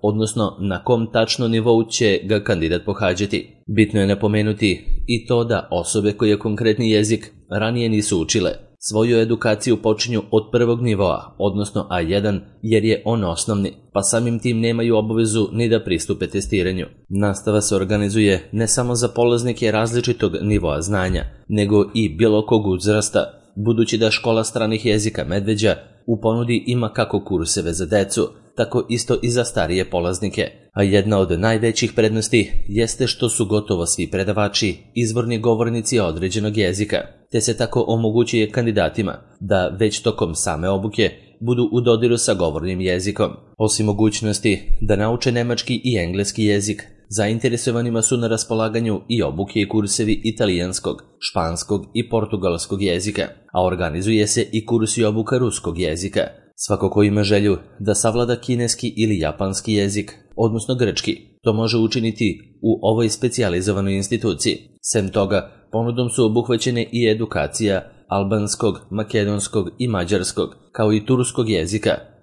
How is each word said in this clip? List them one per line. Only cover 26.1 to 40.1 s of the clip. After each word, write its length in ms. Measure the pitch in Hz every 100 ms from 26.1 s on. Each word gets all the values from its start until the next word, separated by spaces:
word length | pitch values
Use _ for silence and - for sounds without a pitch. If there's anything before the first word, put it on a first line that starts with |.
| 110
ponudi 440 | 110 117 117 117 -
ima 260 | 123 113
kako 320 | - 110 101
kurseve 480 | - 92 82 101 85
za 140 | 85 87
decu, 420 | 104 95 - 90 - - -
tako 300 | 117 123 -
isto 280 | 117 - 117
i 80 | 120
za 140 | 120
starije 460 | 117 - 80 92 92
polaznike. 520 | 90 87 90 104 - - - _
A 100 | -
jedna 360 | 101 101 101 101
od 220 | 92 85
najvećih 520 | 110 113 113 107 117 -
prednosti 560 | 110 110 107 117 95 - -
jeste 380 | 101 113 - 123
što 220 | - 120
su 180 | - 104
gotovo 400 | 104 - 92 85
svi 240 | - 85
predavači 640 | 95 95 101 104 - 104 85 -
izvorni 440 | - 113 113 117 117
govornici 600 | 117 113 117 117 113 120
određenog 580 | 90 80 92 104 107 107
jezika, 400 | 92 95 104 - - - _
te 80 | 120
se 160 | 117 110
tako 280 | 113 123 -
omogućuje 600 | 113 113 113 117 117 104
kandidatima 640 | - 117 101 82 - 95 - - _
da 360 | 98 98 90 98
već 200 | 107 -
tokom 340 | 117